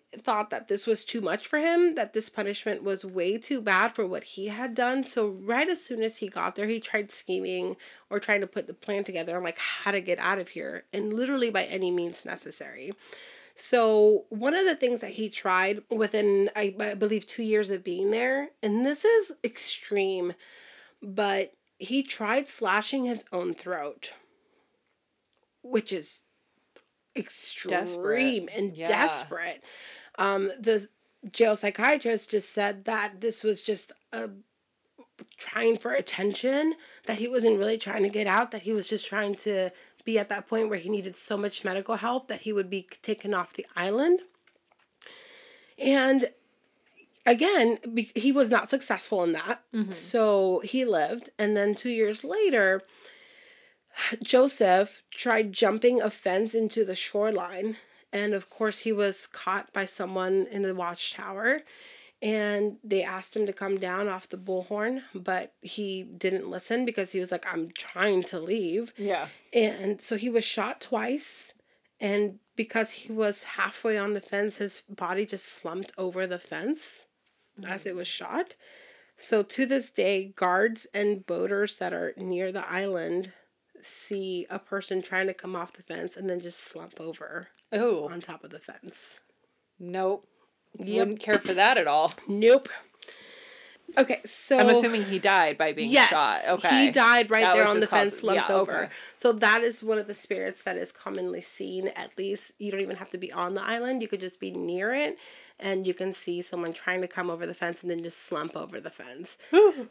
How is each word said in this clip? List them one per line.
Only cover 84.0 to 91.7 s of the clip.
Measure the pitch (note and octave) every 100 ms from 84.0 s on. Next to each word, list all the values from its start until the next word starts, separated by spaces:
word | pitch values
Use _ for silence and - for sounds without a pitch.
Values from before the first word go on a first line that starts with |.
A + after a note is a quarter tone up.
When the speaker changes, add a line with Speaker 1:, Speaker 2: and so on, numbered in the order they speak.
| - G3+ F#3+ F3+ -
Speaker 1:
a | F#3+
person | - G3 - F#3+
trying | F3+ F#3 F#3+
to |
come | F3+ F#3+
off | F3+ F3
the | -
fence | - E3 F3+ -
and | G3
then | F3+
just | F3 -
slump | - D#3+ E3+ -
over | E3 D#3+ D#3 D3 F3+ _ - G#3
Speaker 2:
Ooh. | A#3+ E3+ D3+
Speaker 1:
on | E3+
top | - D#3+
of | -
the | -
fence. | - - - - - - _ _ _ _ _ _
Speaker 2:
Nope. | F3 F#3 F#3+ G3 _ _ _ _ _ -
Speaker 1:
Yep. | F#3 G#3+
Speaker 2:
Wouldn't | G#3 G#3+
care | G#3+ G#3
for | -
that | F#3 G#3